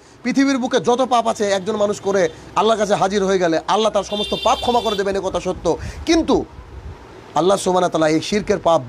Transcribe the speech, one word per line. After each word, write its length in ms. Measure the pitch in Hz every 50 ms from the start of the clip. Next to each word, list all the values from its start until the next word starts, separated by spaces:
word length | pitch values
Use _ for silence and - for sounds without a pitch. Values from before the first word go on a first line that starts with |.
| - - - - -
পৃথিবীর 340 | 247 233 262 277 269 277 262
বুকে 220 | 240 240 - 254
যত 220 | 151 208 240 247
পাপ 260 | 262 226 254 233 220 226
আছে 220 | 220 - 214 202
একজন 260 | 196 196 180 208 220
মানুষ 260 | 208 208 208 202 -
করে 280 | - 196 196 202 180 160 - - - - -
আল্লাহর 240 | 170 190 220 226 202
কাছে 160 | 214 190 202
হাজির 300 | 160 175 196 196 208 190
হয়ে 140 | 190 196 190
গেলে 220 | 180 170 160 160 - -
আল্লাহ 240 | 175 208 220 214
তার 120 | 208 202 185
সমস্ত 320 | - 208 208 208 - 214 180 -
পাপ 160 | 226 254 -
ক্ষমা 220 | - 240 240 240
করে 140 | 190 220 208
দেবেন, 200 | 190 196 196 196
এ 40 | 196 180
কথা 160 | 190 - 175
সত্য, 380 | 170 180 180 - - 180 147 - - - - - -
কিন্তু 400 | - 339 339 311 - 240 - - - - - - - - - - - - - - - - - - - -
আল্লাহ 220 | 151 160 185 202 185
সুবহানাহু 340 | - 180 180 185 175 175
ওয়া 80 | - 165
তাআলা 160 | 160 156 160
এই 60 | 160
শিরকের 380 | 156 - 202 208 180 - 202 170
পাপ 220 | - 170 165 156 127